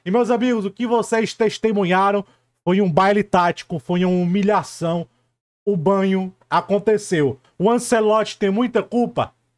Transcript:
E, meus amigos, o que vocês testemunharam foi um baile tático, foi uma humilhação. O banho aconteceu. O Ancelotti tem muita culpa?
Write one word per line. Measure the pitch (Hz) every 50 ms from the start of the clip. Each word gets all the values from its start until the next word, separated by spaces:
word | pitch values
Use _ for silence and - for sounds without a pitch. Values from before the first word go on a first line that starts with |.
E, | - 180
meus | 190 247 240 202
amigos, | 240 220 240 254 240 220 190
o | 196
que | 190 - 240
vocês | 226 240 226 208 - 233 220 226 - -
testemunharam | - 233 208 - - - 220 220 202 196 170 185 185 196 202 202 202 196 _ _ _ _ _ _ _ -
foi | 175 185 196
um | 208 185
baile | 147 185 190 196 208 208
tático, | 196 202 - 180 175 175 - - - - 180 156
foi | - - 175 180
uma | 180 180 180 180
humilhação. | 180 175 180 208 196 202 208 185 - - - - 165 165 165 175 160 _ _ _ _ _ _ _ _ _ _ _ -
O | 208 208
banho | 175 143 190 196 196 190 190 190 190 190 185 - _ _ -
aconteceu. | 147 170 170 - 196 208 202 226 214 208 208 - 185 160 147 131 107 - _ _ _ -
O | 170 214
Ancelotti | 240 240 240 - 247 226 220 214 214 220 208 - - -
tem | 214 196
muita | 190 220 247 240 - 220
culpa? | 196 - 220 240 240 - - - 110 - _ _ _ _ _